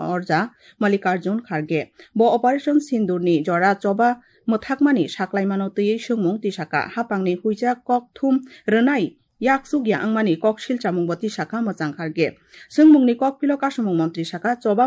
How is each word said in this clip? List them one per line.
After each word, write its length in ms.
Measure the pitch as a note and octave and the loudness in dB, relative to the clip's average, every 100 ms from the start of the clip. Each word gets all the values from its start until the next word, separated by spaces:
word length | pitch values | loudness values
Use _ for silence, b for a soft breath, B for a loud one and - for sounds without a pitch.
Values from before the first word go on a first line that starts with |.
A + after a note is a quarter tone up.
অরজা 440 | D#3+ F3+ F#3 D#3+ A#3 b b b | -4 -4 -2 -2 -2 b b b
মল্লিকার্জুন 580 | G#3 G3 F#3 F#3 F3 A3 A#3 | -2 0 0 -2 -2 -4 -4
খারগে। 340 | D#3+ D#3 D#3+ - B B G#3+ | -6 -2 -4 -4 B B 0
ব 40 | A#3 A#3+ | 2 2
অপারেশন 400 | B3 C#4 D4 D4 D4 | 2 0 2 0 0
সিন্দুরনি 560 | A#3+ G3 F3+ F3 D#3+ D#3+ | -2 0 0 2 2 2
জরা 280 | E3+ F#3+ G3 | 0 2 2
চবা 320 | G#3 G3+ A#3+ B3 b b b | 0 2 0 0 b b b
মথাকমানি 600 | A3 - C#4 C#4+ B3+ C#3 | -2 -2 0 2 2 0
সাকলাইমানো 600 | - F#3 G3+ G3 G3 G3 G3 | -4 -4 -2 -2 -2 -4 -2
তৈयै 220 | G3+ A3+ | -2 -2
সুংমুং 400 | - A#3 F3 G#3+ | -2 -2 0 -2
তিসাকা। 420 | G#3 F#3+ D#3 D3 - | -4 -6 -4 -4 -4
হাপাংनि 400 | A#3 A#3 G3 F#3 F3+ | -6 -4 -2 -2 -2
হুইजा 340 | G#3+ G#3 B3 B3 - | -2 -2 -2 -2 -2
ককথुम 460 | B3 A#3+ - C4+ C4 B3+ B B | -2 -4 -4 0 0 -2 B B
রনাই 360 | A3 B3+ C#4+ D3 - _ - | 2 2 0 -2 -6 _ -4
ইয়াকসুগিয়া 580 | B3 C4+ - D4 A3 F3 | 0 0 -2 -2 0 -2
আংমানি 320 | G#3+ A3 G#3+ E3 | 0 0 0 2
ককশিল 320 | A3 A3 - B3 | 0 -2 -4 -4
চামুংবতী 500 | G3 F3 E3+ E3+ G#3+ | -2 -2 -2 -4 -6
শাখা 320 | - D#3 A3+ | -6 -6 -4
মজাং 320 | A3 F3+ D3+ | -4 -4 -6
খারগে। 380 | C#3+ D#3+ D#3+ C#3+ - B B B | -6 -6 -2 -2 -4 B B B
সুংমুংনি 420 | - D#4 D4 B3 | 6 8 8 6
ককপিল 420 | A#3 C4+ C4+ C#4+ C#4 | 2 0 0 -2 0
কাশুমুং 380 | C#4 C4+ G#3 E3 | -2 -2 0 0
মন্ত্রী 240 | D#3+ E3+ | 0 -4
শাখা 300 | E3 F3 A3 B3 | -8 -4 -4 -2
চবা 220 | A3 G3+ | 0 2